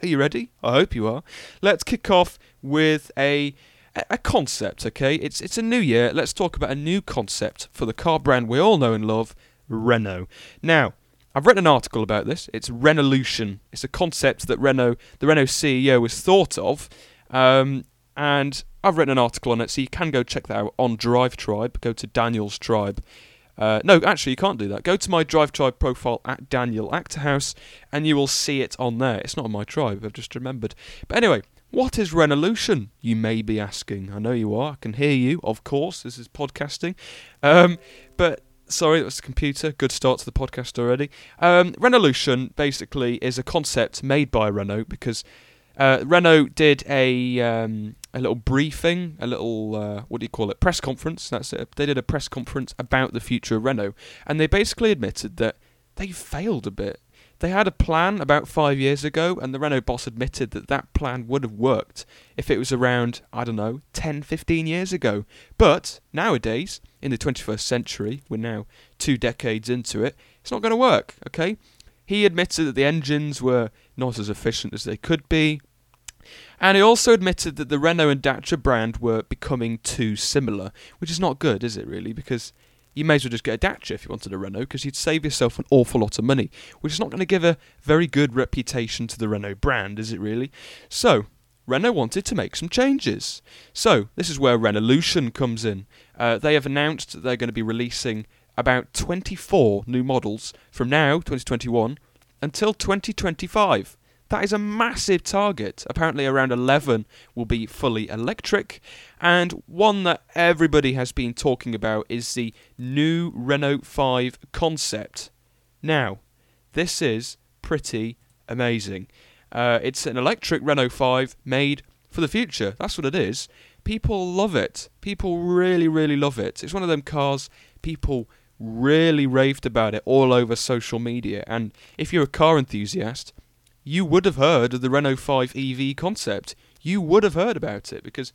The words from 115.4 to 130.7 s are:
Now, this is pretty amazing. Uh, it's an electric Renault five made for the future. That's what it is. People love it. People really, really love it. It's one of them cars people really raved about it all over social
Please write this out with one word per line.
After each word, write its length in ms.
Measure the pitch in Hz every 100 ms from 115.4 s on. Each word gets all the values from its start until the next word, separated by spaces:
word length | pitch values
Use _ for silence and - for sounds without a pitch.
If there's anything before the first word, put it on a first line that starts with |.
| _ _ _ _
Now, 380 | 147 151 113 98 _ _ _ _ _
this 280 | 147 175 -
is 360 | 147 113 123 - _ _
pretty 580 | - 151 - 113 113 123 _ _ -
amazing. 600 | 120 120 117 98 95 95 _ _ _ _
Uh, 300 | 120 120 117
it's 240 | 131 131 147
an 100 | 123
electric 460 | 135 226 - 165
Renault 280 | 139 139 123
five 440 | - 131 127 131 -
made 380 | 131 127 143 143 - _ _
for 120 | -
the 80 | 165
future. 480 | 214 220 - 98 107
That's 180 | - -
what 100 | 139
it 100 | 170
is. 320 | 95 - - _ _ _
People 500 | - 220 - 202 180
love 220 | 180 208
it. 360 | 143 90 - - _
People 380 | 196 202 190 170
really, 500 | 175 180 185 175 160
really 280 | 156 151 143
love 220 | 143 120
it. 240 | 98 -
It's 120 | 151
one 100 | 190
of 40 | 180
them 140 | 151
cars 480 | 143 151 139 139 - _ _ _
people 460 | 165 156 - 131 113 _ _ _
really 640 | 110 113 131 156 165 147 139
raved 400 | 131 135 135 123
about 280 | 117 110
it 80 | 107
all 280 | - 131 131
over 220 | 123 120
social 460 | 117 -